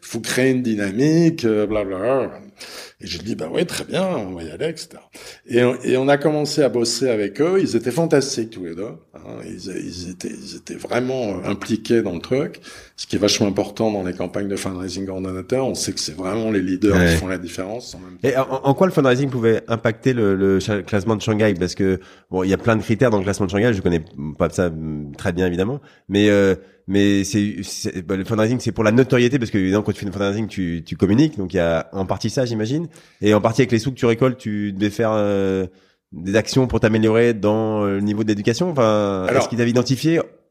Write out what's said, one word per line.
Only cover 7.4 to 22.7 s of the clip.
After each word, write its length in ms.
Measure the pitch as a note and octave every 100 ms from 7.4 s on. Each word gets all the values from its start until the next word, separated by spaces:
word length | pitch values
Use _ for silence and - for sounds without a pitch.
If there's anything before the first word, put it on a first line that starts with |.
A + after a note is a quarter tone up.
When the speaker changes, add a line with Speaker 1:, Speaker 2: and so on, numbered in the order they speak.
Speaker 1:
eux, 180 | D#3+ F#3+
ils 160 | D3
étaient 160 | A2+ A#2
fantastiques 600 | A#2+ E3 C#3+ B2+ - A2
tous 160 | F#2+ F2
les 80 |
deux, 160 | E2 G#2+ D#3+ _
hein, 240 | - F#2+ A#2 A2
ils, 240 | F#2 F#2+
ils 400 | E2+ E2 F2 F2
étaient, 180 | F2+ -
ils 280 | - - -
étaient 180 | -
vraiment, 640 | - - A#2 B2+ C3 A2+ F2+
euh, 100 | G2+
impliqués 540 | G2+ - A2 - A#2+
dans 100 | G2+
le 80 | E2+
truc, 400 | - B2+ E3+ - - - - -
ce 100 | -
qui 100 | -
est 20 |
vachement 280 | G#2 - G#2
important 440 | G2 G2 - A2+
dans 120 | G#2
les 100 | F#2
campagnes 360 | F2+ F2+ G2+ G2+
de 80 | G2
fundraising 500 | G2 F#2 F#2 F2+ F#2+
grand 160 | F#2+
donateur, 440 | F#2+ F#2 F2+ B2+ C3
on 80 |
sait 180 | F2 -
que 80 | F#2
c'est 140 | -
vraiment 360 | - F#2 G#2+ A2
les 100 | G#2
leaders 340 | F2+ F#2 G#2
Speaker 2:
Ouais. 120 | F#2 F2
Speaker 1:
qui 60 |
font 140 | E2 F#2
la 100 | F#2
différence 560 | E2+ - F#2 A2+ -
en 60 | F2+
même 180 | F#2 F2+
temps. 100 | B2+
Speaker 2:
Et 80 | C3
en, 240 | C3+ C3
en 100 | C#3
quoi 120 | C3+ F#3+
le 60 |
fundraising 380 | F3 C3+ B2 C#3
pouvait 320 | B2 A2+ G#2+ -
impacter 460 | A2+ A#2 G#2+ C3
le, 220 | B2 G#2
le 260 | F#2+ G2 F#2+
cha-, 220 | G2+ G#2
classement 340 | F2+ G#2 G2 G#2+
de 60 |
Shanghai ? 320 | G#2 G#2+ G#2+ F2+
Parce 160 | F2+
que, 260 | - F#2+ F#2 - - _
bon, 120 | F2+
il 80 | F#2
y 20 |
a 60 | F#2+
plein 180 | A2+